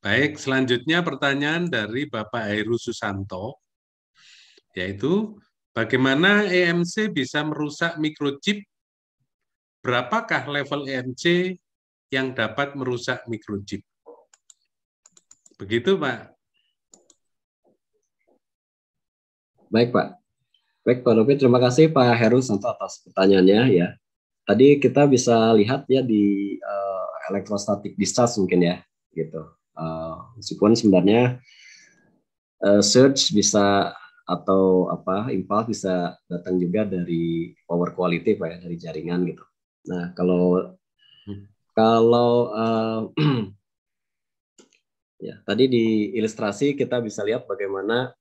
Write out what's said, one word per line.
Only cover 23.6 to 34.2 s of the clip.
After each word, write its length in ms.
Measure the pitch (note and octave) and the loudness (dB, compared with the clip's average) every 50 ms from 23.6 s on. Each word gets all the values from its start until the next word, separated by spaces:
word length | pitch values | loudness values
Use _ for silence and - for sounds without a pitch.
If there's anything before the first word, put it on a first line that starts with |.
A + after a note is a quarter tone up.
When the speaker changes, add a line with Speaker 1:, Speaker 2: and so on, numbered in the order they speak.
| B2 C3 | 6 4
Speaker 2:
ya. 180 | G#2 F2 E2+ G2 - _ _ _ _ _ _ _ _ _ _ | 4 4 2 0 -4 _ _ _ _ _ _ _ _ _ _
Tadi 380 | - G2+ G#2+ C3 C#3+ C#3+ C#3+ | 0 4 8 8 8 8 6
kita 260 | C#3 B2+ B2+ C#3+ D3 | 4 2 4 4 4
bisa 460 | C#3+ C3 A#2+ - A#2+ A#2 A2+ A2 A2+ A2+ | 6 4 4 4 4 4 4 4 6 6
lihat 320 | G#2+ G2+ G#2+ C3+ - - | 6 4 4 0 -4 0
ya 160 | - B2+ C3+ B2+ | 0 0 0 2
di, 540 | A#2 A2 G#2 G#2 G2+ G2+ G2 G2+ G2 - - | 2 2 2 4 2 2 0 -4 -6 -8 -10
eh, 500 | - - G2+ G2+ G2 G2 G2 F#2+ F#2 - - - C#2 D#2 | -10 -8 -8 -6 -6 -6 -6 -6 -8 -10 -10 -12 -10 -6
electrostatic 640 | F#2+ G2+ F#2+ - G#2 G2 - - G2+ G2 - F#2 - | -6 -6 -6 -4 -6 -6 -2 -4 -4 -4 -4 -12 -4
discharge 460 | - G2 - - - A#2+ A2+ - G#2+ F#2+ | -4 -4 -2 2 0 0 0 2 -2 -2
mungkin 180 | E2+ F2 F2+ F2+ | 2 2 2 2
ya, 120 | F2 F2 - - _ _ _ _ _ _ | 2 0 -4 -10 _ _ _ _ _ _
gitu. 320 | E2 D#2+ D#2 - D#2+ D#2 - _ _ _ _ _ - | -8 -8 -8 -8 -14 -14 -16 _ _ _ _ _ -12
Eh, 380 | D#2+ E2 D#2+ D#2+ D#2+ E2 D#2+ - - - - | -10 -10 -8 -8 -10 -10 -12 -14 -16 -20 -20
meskipun 380 | G#2+ G2+ - G2 - G2 G#2+ A#2 | -16 -14 -12 -4 0 4 4 4
sebenarnya, 640 | A2+ - G#2+ F#2 F2+ F2 G2+ G#2+ A#2 B2 B2 B2 B2 _ _ _ _ - - - - _ _ _ _ _ _ _ _ _ _ _ _ _ _ _ _ - | 4 4 4 4 4 4 4 4 4 2 2 0 -4 _ _ _ _ -20 -20 -20 -20 _ _ _ _ _ _ _ _ _ _ _ _ _ _ _ _ 2
eh, 160 | G2 G2+ G#2 G2+ | 4 4 4 4
surge 480 | - - B2 B2+ C3 C#3 - - - | 4 6 6 6 6 4 2 -2 0
bisa 640 | - G#2 F#2+ - - G#2 G2+ G2+ G2+ G2+ F2 E2+ - - - - _ _ | 0 0 0 2 2 2 2 2 2 2 0 -2 -6 -12 -20 -20 _ _